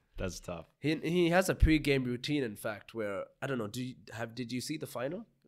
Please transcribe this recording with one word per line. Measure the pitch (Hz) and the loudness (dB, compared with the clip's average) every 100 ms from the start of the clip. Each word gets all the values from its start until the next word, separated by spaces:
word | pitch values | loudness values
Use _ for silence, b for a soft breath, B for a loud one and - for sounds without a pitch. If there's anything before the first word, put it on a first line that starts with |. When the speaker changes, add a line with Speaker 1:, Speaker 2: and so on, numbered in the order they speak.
| _ - | _ -6
Speaker 1:
That's | 95 82 | -4 -4
tough. | - 87 - _ | -8 -10 -12 _
Speaker 2:
He, | 139 156 | -2 0
he | 151 175 170 | 0 2 4
has | 175 185 | 4 4
a | |
pre-game | 131 156 156 147 139 | 6 6 6 6 2
routine, | 127 120 - 147 | 2 -2 -2 0
in | 123 | 0
fact, | 101 117 101 - | -4 -8 -8 -8
where, | 113 104 95 - _ | -6 -4 -4 -6 _
I | 135 | -4
don't | 131 | -2
know, | 104 | -4
do | 120 | -4
you | 127 95 98 | -8 -10 -12
have, | 107 117 | -8 -8
did | 117 120 | -6 -6
you | 127 | -4
see | - 151 | -4 -6
the | 123 | -8
final? | 120 131 180 226 _ | -6 -6 -6 -12 _